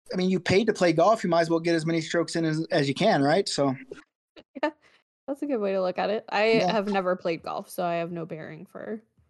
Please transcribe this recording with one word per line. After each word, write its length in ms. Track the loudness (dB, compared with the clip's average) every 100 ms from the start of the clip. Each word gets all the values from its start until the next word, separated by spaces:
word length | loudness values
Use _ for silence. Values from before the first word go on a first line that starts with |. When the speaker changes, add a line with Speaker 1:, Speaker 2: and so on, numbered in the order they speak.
| -8
Speaker 1:
I 40 | -2
mean, 140 | 0
you 80 | 0
paid 300 | 2 2 2
to 40 |
play 200 | 2 2
golf, 320 | 4 4 4
you 40 | 2
might 100 | 2
as 100 | 2
well 80 | 0
get 140 | 2
as 100 | 0
many 160 | 0 -2
strokes 360 | 0 -2 0 0
in 80 |
as, 200 | 0 -2 0
as 160 | 0 0
you 60 |
can, 260 | 2 2 4
right? 280 | 4 2 0
So 260 | 0 0 -2
Speaker 2:
<laughs> 40 | -8 -20 -20 _ _ -20 -20 -6
Yeah, 80 | -6 -6 _ _ _ _ -12
that's 160 | -8
a 40 | -4
good 120 | -2
way 120 | -2
to 80 | -2
look 160 | -2 -2
at 120 | -2
it. 140 | -4 -2
I 220 | 0 2
Speaker 1:
Yeah. 180 | 4 2
Speaker 2:
have 160 | 0 0
never 260 | 0 0
played 280 | -2 -2 -6
golf, 260 | -6 -8 -8
so 140 | -6
I 100 | -4 -4
have 140 | -4
no 160 | -8 -10
bearing 400 | -12 -14 -16 -18
for 340 | -14 -12 -12 -14 _